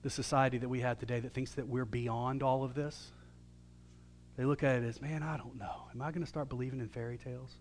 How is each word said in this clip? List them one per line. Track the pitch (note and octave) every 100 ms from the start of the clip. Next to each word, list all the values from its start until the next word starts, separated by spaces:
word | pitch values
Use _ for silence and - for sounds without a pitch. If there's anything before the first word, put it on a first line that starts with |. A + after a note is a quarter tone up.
the | C#3
society | - B2+ C#3+ C3 B2+
that | B2
we | B2+
have | B2 A#2+
today | A#2 A#2+
that | A#2+
thinks | C3 C3 -
that | B2+
we're | B2
beyond | A#2+ A#2+ A#2+ A2+ B2 C3+
all | C3+ C3
of | C3
this. | B2 D3 - - - - - - - - - - - - - - -
They | B2+
look | C#3+
at | C#3 B2
it | A#2+
as, | A2+
"Man, | C#3+ D#3
I | D#3 D3+
don't | A#2 A#2+
know. | - - -
Am | A#2+
I | C#3
gonna | E3
start | E3+ D#3 C3+
believing | B2+ B2+ C3
in | A2+
fairy | - A#2 A#2+
tales?" | B2+ B2 B2+ -